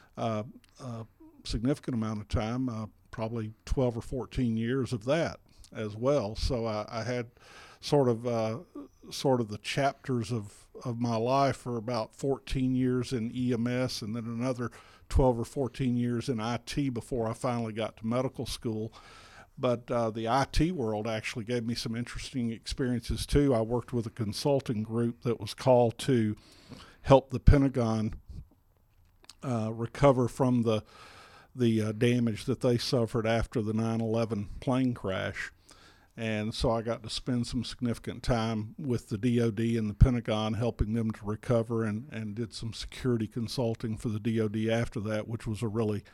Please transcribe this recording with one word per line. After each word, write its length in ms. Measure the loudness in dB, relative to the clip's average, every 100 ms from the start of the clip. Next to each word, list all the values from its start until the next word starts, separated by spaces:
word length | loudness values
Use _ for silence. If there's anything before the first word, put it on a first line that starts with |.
| -18 -6
uh, 260 | -4 -2 -6 -14 -20 -16
a 260 | -12 -10 -12 _ -20 -16
significant 520 | -6 -2 0 -2 -2 -2
amount 260 | -2 -4
of 80 | -4
time, 400 | -2 -2 -2 -4
uh, 160 | -4 -8 _ -16
probably 400 | -8 -6 -4 -6 -10 -4
twelve 320 | 0 0 0
or 40 |
fourteen 540 | -6 -6 -4 0 0 2
years 380 | 0 0 -2
of 100 | -4 0
that 340 | 0 0 -4 -18 -20 -16
as 240 | -8 -8 -2
well. 400 | 2 2 0 -2
So 300 | 0 0 0
I, 180 | -2 -4
I 140 | -6
had 240 | -4 -4 -6 -12 -20 -20 -20 -12
sort 260 | 0 4 4
of, 180 | 2 0
uh, 340 | 0 -2 -4 -10 -18 -18 _ -14
sort 320 | -2 2 2
of 80 | 0
the 80 | -6
chapters 760 | -4 0 0 0 -4 -2 -2
of, 220 | -4 -6 -16 -20 -12 -8
of 120 | -2
my 200 | 0 0
life 400 | 2 4 2 0
for 180 | -6 -6
about 400 | -4 -4 -4 -4
fourteen 600 | -2 -2 -2 0 2 2
years 360 | 2 2 0
in 180 | -2 -4 -2
E 160 | 0
M 160 | 2 0
S 360 | 0 -2 -4
and 120 | -6 -8
then 80 |
another 480 | -6 -4 -4 -2 -6 -8 -20 -20 0
twelve 280 | 4 6 4
or 80 | -2
fourteen 520 | -4 -4 0 0 2
years 320 | 0 0 -2
in 100 | -2
I 200 | -2 -4 -4
T 220 | -2 -2
before 400 | -2 -4 -2 -2
I 60 |
finally 400 | -2 -2 -2 -2
got 240 | -4 -6 -4
to 100 | -2
medical 380 | 0 0 -4 -8
school. 480 | -4 -4 -4 -6 -10 -20 -20 -20 -20 -20 -2
But, 320 | 0 0 0
uh, 200 | 0 0
the 180 | -2 0
I 200 | 2 2
T 220 | 2 2
world 340 | 2 -2 -2 -2
actually 380 | -4 -4 -8 -2
gave 200 | -2 -2
me 100 | -4
some 200 | -4 -4
interesting 560 | -6 -8 -6 -2 -2
experiences 760 | -4 -8 -4 0 -2 -2 -4 2
too. 280 | 4 6
I 80 | 4
worked 320 | 2 -2 -2
with 120 | -4 -4
a 40 |
consulting 720 | -4 -4 -2 0 0 0 -4
group 380 | -2 0 0 -2
that 180 | -4 -4
was 140 | -6
called 440 | -2 6 6 6 2
to 360 | 2 2 2 -2 -10 -20 -20 -20 -20 -6
help 260 | 8 8 8
the 100 | 6
Pentagon, 760 | 8 10 6 2 0 0 -2 -4 -14 -16 -16 _ _ _ _ _ _ _ -20 -12
uh, 300 | -4 -2 -2
recover 560 | -4 -6 4 6 6 2
from 360 | 2 2 4
the, 200 | 4 2 -2 -20 -20 -20 -20 -20 -14 0
the, 280 | 4 4
uh, 80 | 0
damage 500 | 2 2 4 2 -2
that 160 | -2 0
they 180 | 2 2
suffered 480 | 2 0 2 0 2
after 360 | 2 0 -2
the 100 | 0
nine 300 | 0 0 0
eleven 480 | 0 0 0 -2 -6 -6
plane 340 | 0 2 2
crash. 600 | 0 -4 -4 -4 -6 -10 _ -20 -20 -20 -20 _ -6
And 360 | -2 -2 -2
so 180 | 0 0
I 100 | 0
got 200 | -2 -6
to 60 | -6
spend 380 | -8 -2 -2 0
some 160 | -4
significant 600 | -6 -4 -4 -4 -6 -6
time 520 | 0 2 2 -2 -4 -8
with 300 | -2 -2 -2
the 100 | -2
D 220 | 2 4
O 120 | 2
D 260 | 2 0 0
and 120 | 0
the 40 |
Pentagon, 640 | 6 6 6 0 0 0 0
helping 400 | -2 -2 -2 0
them 160 | -2
to 140 | -4 -6
recover, 600 | -6 0 0 2 -2 -2
and, 240 | -4 -6
and 240 | -10 -8 -6
did 180 | -8
some 200 | -6 -10
security 520 | -8 -12 -4 0 0 0
consulting 720 | -4 -4 -2 -2 -2 -4 -4
for 140 | -4
the 100 | -2
D 220 | 0 0
O 80 | 0
D 200 | 0 0
after 300 | 2 0 -4
that, 300 | -4 -4 -4
which 180 | -6 -4
was 140 | -4
a 80 | -2
really 340 | 0 0 -2 -6